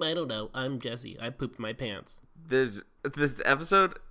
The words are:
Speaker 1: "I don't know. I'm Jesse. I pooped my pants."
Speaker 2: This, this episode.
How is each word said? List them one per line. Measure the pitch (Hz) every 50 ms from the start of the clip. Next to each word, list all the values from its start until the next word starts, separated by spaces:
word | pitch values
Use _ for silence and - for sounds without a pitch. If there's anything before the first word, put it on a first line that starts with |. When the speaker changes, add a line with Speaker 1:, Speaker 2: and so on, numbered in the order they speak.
Speaker 1:
"I | 165 156 165
don't | 175 160 123
know. | 110 107 107 110 -
I'm | 131 131 135 139 117
Jesse. | - 120 120 120 120 - - -
I | 113 117
pooped | 120 - 135 - - -
my | 110 110 123
pants." | - 131 110 98 - - - - - - _ - - 82
Speaker 2:
This, | 160 127 131 131 113 101 101 - _ _ _ -
this | 139 - 147 147 139 123 - -
episode. | 127 139 147 165 175 196 196 190 180 - - - -